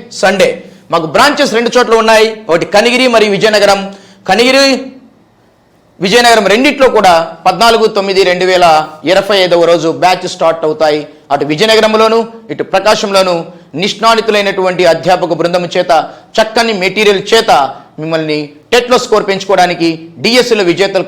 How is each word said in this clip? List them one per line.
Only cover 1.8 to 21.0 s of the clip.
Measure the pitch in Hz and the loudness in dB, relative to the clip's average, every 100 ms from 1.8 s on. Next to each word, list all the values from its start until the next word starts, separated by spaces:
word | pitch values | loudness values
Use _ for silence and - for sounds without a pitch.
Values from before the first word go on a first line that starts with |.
| 220 226 | 2 2
ఉన్నాయి, | 220 220 220 214 - | 2 2 2 -2 -2
ఒకటి | 165 - | -2 0
కనిగిరి | 202 233 254 254 | 0 2 0 2
మరియు | 226 208 196 | 2 2 0
విజయనగరం. | 214 208 202 196 190 - - - - | 0 2 2 0 -4 -14 -20 -10 -2
కనిగిరి, | 196 254 269 277 254 - - - _ _ _ _ _ _ _ _ - | 0 2 2 2 0 -6 -18 -20 _ _ _ _ _ _ _ _ -8
విజయనగరం | 185 240 240 226 190 | 0 2 4 2 2
రెండిట్లో | 214 285 269 262 208 | 2 0 2 2 4
కూడా | 190 165 165 - 185 | 4 2 0 -4 -4
పద్నాలుగు | 175 233 226 214 214 | 0 2 2 0 -2
తొమ్మిది | 196 185 180 | -2 0 0
రెండు | 180 185 | 0 0
వేల | 185 175 156 156 - 143 | 0 2 0 -2 -6 -2
ఇరవై | 185 196 202 180 | 0 0 0 2
ఐదవ | 175 165 | 2 2
రోజు | 170 160 139 | 2 0 0
బ్యాచ్ | 175 180 180 | 0 0 -6
స్టార్ట్ | - 165 160 156 | -4 -2 -2 -4
అవుతాయి. | 151 156 151 147 - - | -2 0 -2 -6 -14 -4
అటు | 143 147 | -4 -2
విజయనగరంలోను, | 156 220 220 220 220 220 226 220 - - | 0 2 2 2 2 2 0 -2 -10 -12
ఇటు | - - | -10 -4
ప్రకాశంలోను | 190 202 208 214 196 185 170 160 - - 143 | -2 0 0 0 0 0 -2 -6 -16 -14 -6
నిష్ణాళితులైనటువంటి | 196 - 226 226 214 208 196 190 185 175 175 | -6 -2 0 0 0 0 -2 -2 -2 0 0
అధ్యాపక | 160 175 180 170 156 | 2 0 0 0 0
బృందం | 170 180 175 185 | 0 -2 -2 -2
చేత, | 180 160 131 - - - | 0 0 -2 -10 -6 -4
చక్కని | 220 240 226 202 | -2 0 -2 -2
మెటీరియల్ | 185 190 208 196 196 | -4 0 0 0 0
చేత | 226 214 165 135 - - - | 0 2 2 0 -6 -18 -12
మిమ్మల్ని | 156 160 156 151 147 - _ | -6 -4 -4 -6 -8 -16 _
టెట్లో | 240 240 247 | -2 2 0
స్కోర్ | - 214 196 | 0 -2 0
పెంచుకోవడానికి, | 190 190 190 175 165 165 160 - - | -4 0 2 2 0 -2 -4 -10 -6
డిఎస్సిలో | 196 247 233 214 180 | 0 0 2 0 0
విజేతలు | 165 196 190 | 0 0 -2